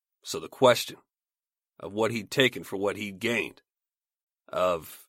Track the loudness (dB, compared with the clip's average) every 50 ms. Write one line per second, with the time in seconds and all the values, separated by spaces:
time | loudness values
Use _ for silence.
0 | _ _ _ _ -12 -10 -10 -8 -10 -10 2 6 6 6 6 6 2 -6 -10 -16
1 | _ _ _ _ _ _ _ _ _ _ _ _ _ _ _ -16 -14 -8 -2 0
2 | 0 0 0 -2 -6 -2 0 2 2 2 2 -2 -8 -8 -6 -4 -2 -4 -4 -4
3 | -6 -10 -8 -4 -4 -2 -2 -2 -2 -4 -8 -16 _ _ _ _ _ _ _ _
4 | _ _ _ _ _ _ _ _ _ -8 -2 0 0 2 0 -2 -4 -10 -18 -20
5 | -20